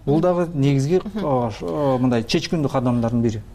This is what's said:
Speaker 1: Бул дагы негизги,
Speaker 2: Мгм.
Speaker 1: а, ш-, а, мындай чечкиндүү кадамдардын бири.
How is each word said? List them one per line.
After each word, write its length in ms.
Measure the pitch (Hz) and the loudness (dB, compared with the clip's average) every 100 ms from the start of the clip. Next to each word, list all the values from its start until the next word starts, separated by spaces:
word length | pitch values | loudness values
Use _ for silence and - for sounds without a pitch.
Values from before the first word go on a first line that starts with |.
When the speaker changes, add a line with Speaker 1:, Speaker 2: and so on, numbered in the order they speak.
| - | 0
Speaker 1:
Бул 140 | 156 | 2
дагы 280 | 175 175 165 | 2 2 -2
негизги, 480 | 156 139 139 139 185 | 0 2 2 2 0
Speaker 2:
Мгм. 220 | 208 208 160 | 0 -4 -2
Speaker 1:
а, 240 | 131 120 | 0 0
ш-, 160 | 101 87 | -4 -6
а, 320 | 156 143 127 | -2 0 2
мындай 240 | 127 120 | 2 0
чечкиндүү 480 | 113 175 - 175 139 | 0 -2 -2 -2 0
кадамдардын 500 | 135 123 120 117 120 | 0 0 0 0 2
бири. 220 | 117 107 - | 0 -2 -8